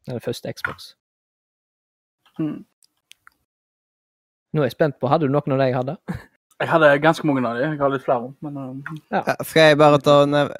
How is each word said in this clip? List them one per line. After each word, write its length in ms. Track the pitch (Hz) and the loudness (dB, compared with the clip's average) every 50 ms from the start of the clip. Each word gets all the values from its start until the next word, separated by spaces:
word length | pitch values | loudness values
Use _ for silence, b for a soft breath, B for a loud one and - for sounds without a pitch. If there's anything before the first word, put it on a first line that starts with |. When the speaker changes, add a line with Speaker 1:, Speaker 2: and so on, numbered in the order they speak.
| _ - | _ -10
Speaker 1:
Eller 100 | 127 117 | -10 -8
første 300 | - 123 120 - - - 117 | -8 -8 -10 -8 -10 -14 -12
Xbox. 420 | - - - - - - - - _ _ _ _ _ _ _ _ _ _ _ _ _ _ _ _ _ _ _ _ _ _ _ _ _ _ _ _ - | -10 -10 -12 -12 -12 -18 -20 -20 _ _ _ _ _ _ _ _ _ _ _ _ _ _ _ _ _ _ _ _ _ _ _ _ _ _ _ _ -8
Speaker 2:
Mm. 260 | 160 151 151 - - _ _ _ _ _ _ _ _ _ - _ _ _ _ _ _ _ _ _ _ _ _ _ _ _ _ _ _ _ _ _ _ _ _ _ _ _ - | -6 -6 -8 -10 -16 _ _ _ _ _ _ _ _ _ -20 _ _ _ _ _ _ _ _ _ _ _ _ _ _ _ _ _ _ _ _ _ _ _ _ _ _ _ -4
Speaker 1:
Nå 60 | 151 | -2
er 60 | 143 117 | -2 -2
jeg 40 | - | -2
spent 260 | - 170 151 135 - | -2 -2 -2 -2 -4
på, 80 | - 127 | -4 0
hadde 180 | 139 170 156 | 0 0 0
du 60 | 131 139 | 0 -2
noen 200 | 147 - 151 135 | -2 -2 -2 -2
av 60 | 131 | 0
de 60 | 135 | 0
jeg 80 | 131 123 | 0 -2
hadde? 220 | 131 127 131 165 - _ - | -2 -4 -6 -8 -12 _ -12
<laughs> 220 | 156 123 - _ _ _ _ _ _ - | -12 -12 -14 _ _ _ _ _ _ -8
Speaker 2:
Jeg 80 | 143 - | -4 0
hadde 180 | 165 165 156 147 143 143 147 | 2 4 6 6 4 4 4
ganske 220 | 160 165 - - | 2 2 2 0
mange 160 | 151 139 135 123 | -2 -2 0 -2
av 120 | 113 117 | -2 -2
de. 60 | 120 131 | -4 -4
Jeg 140 | 156 156 143 | -4 -4 -2
har 120 | 143 139 | -2 -2
litt 140 | 139 131 - | -2 -2 -2
flere, 240 | - 135 120 117 131 139 - | -2 -2 -2 -4 -8 -14 -14
men, 160 | 160 147 143 | -14 -12 -12
ehm, 260 | 139 135 131 131 135 139 - 160 151 - - | -12 -12 -12 -12 -14 -14 -14 -14 -16 -12 -6
Speaker 1:
Ja. 120 | 214 185 - | -6 -4 -4
Speaker 3:
Ja, 80 | - 131 - 139 | -4 -4 -6 -6
skal 200 | - - 160 160 156 | -2 2 4 6 6
jeg 100 | 151 139 | 6 6
bare 200 | 151 147 147 139 | 6 6 6 4
ta 260 | - 151 143 143 143 | 4 4 4 4 4
nev-, 280 | 143 143 147 143 - - | 4 2 0 -2 -2 -4